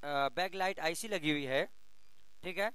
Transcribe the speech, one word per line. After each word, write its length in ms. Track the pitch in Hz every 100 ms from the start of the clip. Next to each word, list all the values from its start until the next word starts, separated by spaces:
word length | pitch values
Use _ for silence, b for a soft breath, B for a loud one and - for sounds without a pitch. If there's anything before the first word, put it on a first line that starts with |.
अ, 240 | 143 143 139
बैकलाइट 520 | 131 185 185 185 196
आईसी 280 | 160 170 220
लगी 220 | 202 151
हुई 140 | 147
है, 240 | 135 135 180 - - - - - - -
ठीक 160 | 170 180
है 140 | 208